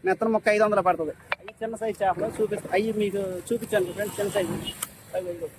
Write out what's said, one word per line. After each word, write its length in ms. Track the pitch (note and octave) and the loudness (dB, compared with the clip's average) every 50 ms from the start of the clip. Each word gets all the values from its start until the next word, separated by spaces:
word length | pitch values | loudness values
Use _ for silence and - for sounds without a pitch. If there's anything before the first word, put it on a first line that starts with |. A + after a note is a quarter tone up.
| - | 2
మెత్తన 220 | F#3 F#3 - A3 A3+ A3 | 0 0 2 2 2 2
ముక్క 120 | G#3+ - G#3+ G#3 | 4 4 4 6
ఐదు 80 | G#3 A3 | 6 6
వందలు 180 | G#3 G#3 G3 F3+ F3+ | 6 6 4 4 4
పడుతుంది. 260 | F3 E3 D#3+ D3+ - - - - - - | 2 2 -2 -6 -6 -10 -6 -6 -6 -6
అవి 140 | - G3+ - _ | -6 -16 -10 _
చిన్న 140 | A3+ A3+ A3+ G#3 | -6 -6 -4 -4
సైజు 160 | A3 A3 G3 - G3+ | -4 -4 -2 2 2
చేపలు 260 | F#3+ F3 E3+ G3+ A3+ - | 0 2 0 -2 -4 0
చూపిస్తా, 320 | - G#3+ G#3 G#3 G3 - - F3 | -2 -2 -2 -2 -6 -4 0 0
అవి 160 | G3 G#3+ A3+ G#3+ G#3+ | 2 2 2 0 0
మీకు 220 | G#3 G3+ F#3 G3+ G3 F#3 F#3 F3+ E3+ - | 0 0 0 -2 -4 -4 -4 -8 -4 -4
చూపించాను 440 | A#3 A#3 A3+ - G#3+ G3+ F#3 F3+ E3+ | -4 -4 -2 0 2 2 2 0 -2
ఫ్రెండ్స్, 180 | F#3 G#3 G3+ - - | -4 -6 -4 -2 -2
చిన్న 120 | G3+ F3 - | -4 0 0
సైజు. 180 | G3+ F#3 D#3+ - - - - - - - - - - - - - | 0 0 0 -2 -4 -4 -8 -8 -8 -10 -12 -12 -20 -16 -6 -6
అవి 120 | F#3 F3+ F3 F3 | -4 -4 -4 -6
ఇదిగో. 160 | E3+ E3 D3+ - | -6 -8 -10 -10